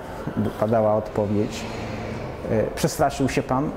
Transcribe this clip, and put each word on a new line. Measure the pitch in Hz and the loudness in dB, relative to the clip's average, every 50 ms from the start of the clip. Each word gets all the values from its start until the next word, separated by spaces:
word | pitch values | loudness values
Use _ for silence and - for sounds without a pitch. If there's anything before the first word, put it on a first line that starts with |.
| - - - - - - - - 104 - - - | -10 -10 -10 -8 -8 -4 -2 -2 -2 -2 0 0
padała | - 110 107 95 92 107 107 | 2 4 4 4 6 6 4
odpowiedź. | 110 110 - - 113 104 101 107 101 107 120 - - - - - - - - - - - 107 - - - - - - - - | 2 0 0 0 0 0 2 2 2 0 0 -2 -6 -8 -8 -8 -8 -6 -6 -6 -6 -6 -6 -6 -6 -8 -8 -10 -8 -4 0
E, | 117 110 - - - | 2 2 2 0 0
przestraszył | - - 156 - - 147 139 - - 139 123 | 0 0 0 2 2 2 2 4 2 0 2
się | - 143 127 | 2 0 0
pan? | - 131 131 147 156 - | 2 0 0 0 -2 -2